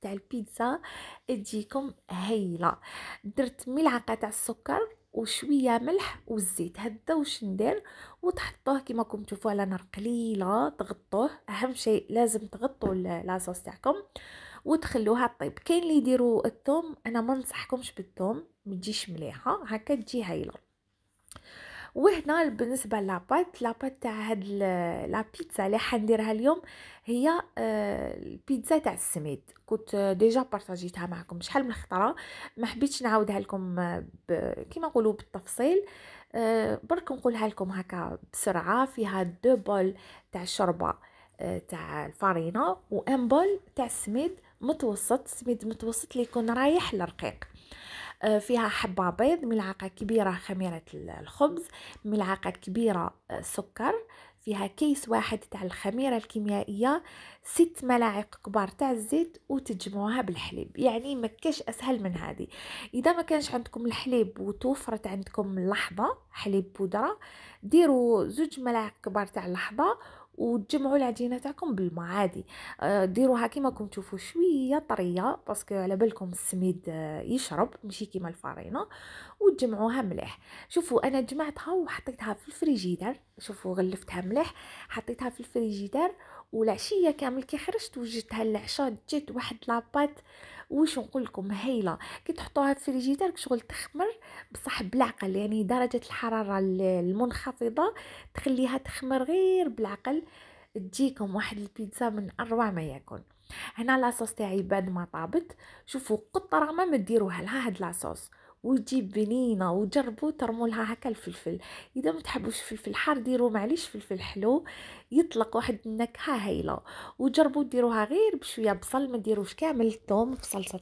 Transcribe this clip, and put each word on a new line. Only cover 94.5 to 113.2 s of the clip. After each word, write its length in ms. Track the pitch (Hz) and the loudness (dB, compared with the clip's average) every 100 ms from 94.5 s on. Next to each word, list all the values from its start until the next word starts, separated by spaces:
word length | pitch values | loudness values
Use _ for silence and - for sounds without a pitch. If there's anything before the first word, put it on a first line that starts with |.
بصح 320 | - - - | -12 -6 -6
بالعقل، 520 | 196 254 233 - 196 190 | 0 2 2 0 -2 -2
يعني 280 | 208 214 | 0 0
درجه 380 | 196 247 247 247 - | 2 2 2 0 -4
الحراره 540 | - 233 220 202 196 | -6 -2 0 0 2
ال-، 220 | 190 185 | 2 4
المنخفضه 1120 | 190 185 175 196 247 - - - 233 247 370 - - - - | 4 4 2 2 0 -2 -8 -4 -2 2 0 0 -10 -18 -14
تخليها 440 | - 285 254 254 262 | -4 0 2 2 0
تخمر 460 | 269 - 262 262 | -4 -8 -2 0
غير 460 | 254 359 381 370 320 | 2 4 4 4 2
بالعقل، 540 | 226 208 202 - 302 320 - - - - - | 0 -4 -4 -2 -2 -4 -14 -20 -20 -14 -10
تجيكم 600 | 185 - 269 262 202 190 | -8 0 0 0 -4 -2
واحد 220 | 208 208 | -4 -6
البيتزا 520 | 202 - 208 - 240 | -10 -10 -10 -2 -2
من 200 | 208 196 - | -2 -6 -6
اروع 320 | 233 226 220 | -2 2 2
ما 120 | 180 | 0
يكون. 400 | 156 135 - 98 - _ - - - - | -4 -8 -12 -16 -16 _ -18 -12 -10 -4
هنا 220 | 233 262 | 2 4
لاصوص 360 | 240 240 226 | 4 2 -4
تاعي 280 | - 208 190 | -2 0 0
بعد 280 | 185 196 185 | 2 2 2
ما 180 | 180 175 | -2 -4
طابت، 420 | 156 165 320 339 - - - - | -6 -2 0 -2 -8 -20 -20 -10
شوفوا 320 | 262 262 214 - | -8 -2 -2 -2
قطره 380 | - - 311 302 | -6 0 2 2
ما، 140 | 320 359 | 2 2
ما 120 | 277 | 2
ديروها 440 | 190 226 196 175 | 4 2 2 -2
لها 260 | 185 262 240 | -4 -2 -2
هاد 140 | 185 | -4
لاصوص، 500 | 175 175 - - - - - _ | -6 -6 -6 -8 -12 -20 -20 _
وتجي 380 | 226 262 214 262 | 0 0 2 -2
بنينه. 720 | 196 202 214 247 247 208 185 | 0 0 0 2 2 2 2
وجربوا 600 | 180 208 285 247 220 302 | 2 2 2 0 -2 -4
ترموا 360 | 302 233 226 233 | -2 -4 -2 -2
لها 260 | 220 220 | -2 -4
هكا 160 | 226 262 | -4 -6
الفلفل، 500 | 214 - 170 - 175 - - - 262 | -6 -8 -8 -8 -8 -10 -16 -10 -4
اذا 160 | 294 | -2
ما 80 | 320 | -2
تحبوش 400 | - 262 202 - | -4 -4 -4 -6
الفلفل 360 | - 220 - 208 | -8 -10 -6 -2
حار 220 | - | 0
ديروا 320 | 285 | 0